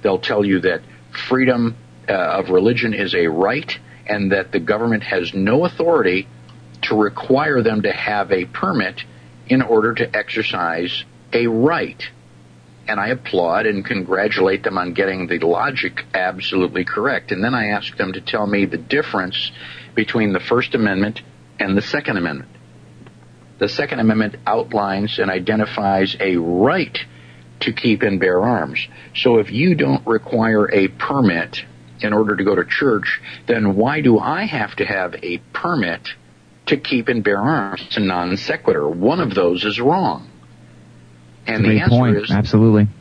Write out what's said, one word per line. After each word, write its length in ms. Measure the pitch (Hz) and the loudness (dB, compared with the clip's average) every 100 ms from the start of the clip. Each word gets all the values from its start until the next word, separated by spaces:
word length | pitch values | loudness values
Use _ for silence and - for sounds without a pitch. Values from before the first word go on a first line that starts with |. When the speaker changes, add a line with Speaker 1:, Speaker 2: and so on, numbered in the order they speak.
Speaker 1:
They'll 180 | 104 92 | 0 0
tell 240 | - 104 | 0 0
you 160 | 101 92 | 2 2
that 220 | 90 82 - - - - - | 0 -2 -8 -20 -18 -14 -2
freedom, 480 | 127 127 120 117 113 - - - | 2 2 2 0 -4 -18 -14 -4
uh, 40 | |
of 380 | 98 82 95 92 | -2 0 -2 2
religion 440 | 92 104 123 120 | 4 4 2 -2
is 180 | 101 95 | -2 -2
a 120 | 90 82 | 0 0
right 440 | 80 95 135 - - - - - | 2 0 0 -6 -12 -14 -18 -6
and 240 | 104 98 | -2 0
that 200 | 98 95 | 0 0
the 80 | 98 | -4
government 420 | 82 107 117 110 | 0 0 0 0
has 320 | - 95 87 | 0 -2 -2
no 300 | 98 98 131 | -2 2 2
authority 640 | 175 - 170 160 95 92 - - - - - - | 2 0 2 4 4 0 -4 -18 -20 -20 -20 -10
to 120 | - | -2
require 680 | 107 104 - - 131 151 135 | 2 2 0 0 2 4 2
them 220 | 113 107 | 2 0
to 100 | 101 | -2
have 380 | - 107 104 95 | -2 -2 -2 0
a 140 | 92 | -2
permit 580 | 90 - 185 143 95 - - - - - - | -2 -2 0 0 -2 -6 -16 -18 -20 -20 0
in 140 | 131 | 0
order 320 | 117 113 110 | 4 4 4
to 220 | 113 117 107 | 0 -2 -2
exercise 880 | - 110 104 95 85 82 - - - - - | -4 -4 -4 -2 -2 -2 -4 -6 -10 -20 -4
a 160 | 117 117 | 0 2
right. 520 | 113 139 165 120 - - - - - - - - - - | 2 2 2 -4 -10 -16 -18 -20 -20 -20 -20 -20 -12 -6
And 140 | 107 | -4
I 80 | 104 | -2
applaud 580 | 123 - 92 85 90 110 | -4 -2 0 2 2 0
and 180 | 101 | -2
congratulate 800 | 95 101 90 92 107 101 95 98 | -4 -6 -2 0 0 2 2 2
them 160 | 110 95 | -2 -2
on 160 | 90 | -2
getting 320 | 85 98 92 87 | -2 -2 -2 -4
the 140 | 87 | 0
logic 600 | 82 87 135 135 92 - - | 0 2 0 -2 -6 -8 -6
absolutely 720 | 95 92 92 - 92 90 - | -2 -2 -4 -4 0 0 -2
correct. 480 | 90 - 127 117 - | -4 -2 -2 -4 -4
And 100 | 95 | -2
then 100 | 113 | 0
I 180 | 127 107 | 0 -2
ask 260 | 104 - - | -4 -6 -6
them 160 | 95 | -6
to 80 | 95 | -6
tell 260 | - 110 104 | -6 -2 0
me 180 | 101 | 0
the 140 | 95 - | 0 -4
difference 720 | - 139 151 104 92 - - - - - - - | -2 -2 0 -2 -4 -6 -8 -10 -18 -18 -6 -4
between 360 | 107 120 107 | 0 0 0
the 80 | 95 | 0
First 360 | - 120 - 113 | 0 0 0 0
Amendment 440 | 104 95 101 - - - - - | 0 0 -2 -4 -16 -20 -20 -6
and 180 | 101 98 | 0 0
the 60 | |
Second 340 | - 147 147 104 | 0 -4 -2 -2
Amendment. 340 | 85 71 - - - - - - - - - - - - | -2 -6 -12 -20 -20 -20 -20 -20 -20 -20 -20 -20 -20 -4
The 100 | 101 | -2
Second 300 | - 143 131 | -2 -4 2
Amendment 380 | 110 107 104 - - | 2 2 -2 -4 -2
outlines 720 | 113 117 113 101 95 107 - | -2 0 -2 -2 -2 -2 -2
and 120 | 98 | -2
identifies 840 | 92 92 110 107 - 101 95 95 - | 0 0 0 -2 -2 0 2 0 0
a 160 | 98 90 | 0 0
right 600 | 85 87 120 185 - - - - - - - - | 0 2 2 2 -2 -8 -12 -18 -20 -20 -20 -6
to 120 | - | -6
keep 300 | 113 123 107 | -2 0 2
and 180 | 110 95 | 0 2
bear 200 | 92 90 | 2 2
arms. 460 | 110 113 73 - - - - - | 2 0 -2 -6 -10 -14 -12 -2
So 220 | 127 117 | 2 2
if 120 | 101 | 2
you 240 | 117 175 | 0 2
don't 320 | 156 139 135 - | 2 2 0 0
require 640 | 113 - 113 113 107 101 | -2 0 0 2 2 4
a 140 | 104 95 | 2 2
permit 720 | - - 139 110 85 85 - - - - - | -2 -4 2 2 2 -4 -10 -14 -20 -20 -6
in 120 | 107 | -2
order 240 | 104 107 98 | 0 2 2
to 80 | |
go 100 | 98 | 2
to 100 | 92 | 0
church, 560 | 85 - 139 107 - - - - - | 0 0 2 0 -2 -6 -8 -12 -2
then 260 | 117 104 | 0 2
why 260 | 98 117 156 | 2 0 2
do 200 | 139 110 | 4 4
I 240 | 101 165 | 2 -2
have 320 | 214 131 104 - | -4 -4 -6 -4
to 80 | 98 | -2
have 300 | 98 90 - | -2 -4 -6
a 140 | 87 87 - | -8 -8 -8
permit 560 | - 170 160 90 85 - - - _ _ - - | -6 -2 -2 -2 -4 -10 -16 -20 _ _ -14 -2
to 100 | 139 | -2
keep 320 | - 127 113 | 0 -2 0
and 160 | 120 | 0
bear 140 | 104 101 | 0 0
arms? 420 | 120 156 98 92 | 2 0 -2 -8
It's 120 | - - | -6 -2
a 40 | |
non 360 | 95 90 87 98 | 0 0 -2 -4
sequitur. 520 | - 156 - 80 73 | -4 -2 0 0 0
One 300 | 85 104 175 | 2 2 2
of 160 | 127 | 0
those 300 | 92 87 92 | 2 2 2
is 160 | 104 104 | -2 0
wrong. 500 | 127 180 151 80 - - - - - - - - - - - - | 2 2 0 -4 -10 -20 -20 -20 -20 -20 -20 -20 -20 -20 -20 -12
And 200 | - 113 | -6 0
Speaker 2:
That's 20 | 113 | 2
a 20 | |
Speaker 1:
the 0 | |
Speaker 2:
great 140 | 107 | 4
Speaker 1:
answer 140 | 120 120 | 4 4
Speaker 2:
point. 200 | 123 101 | 4 2
Speaker 1:
is, 120 | 107 | 2
Speaker 2:
Absolutely. 580 | 98 104 107 113 107 104 - | 0 4 4 6 6 4 0